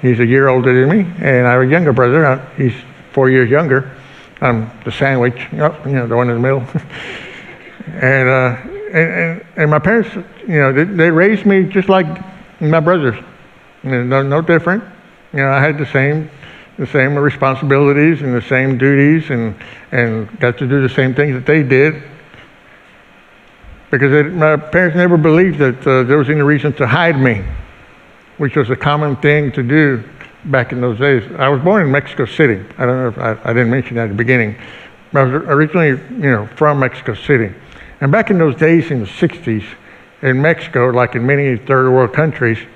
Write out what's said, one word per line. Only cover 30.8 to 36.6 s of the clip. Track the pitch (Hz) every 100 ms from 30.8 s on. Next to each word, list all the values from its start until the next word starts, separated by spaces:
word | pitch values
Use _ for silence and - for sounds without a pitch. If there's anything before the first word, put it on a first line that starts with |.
| 123 107
days. | 143 127 98 170
I | 135
was | 143
born | 160 208 156
in |
Mexico | 139 139 - 123
City. | - 139 98 98 -
I | 123
don't | 127
know | 127
if | -
I, | 113 110 -
I |
didn't | 117 117
mention | 131 123 117
that |
at | 113
the | 101
beginning. | 117 127 110 101 - - - - -
I | 143
was | 131
originally, | 139 170 143 151 175 156
you | 131 - 247 143
know, | 113 107
from | -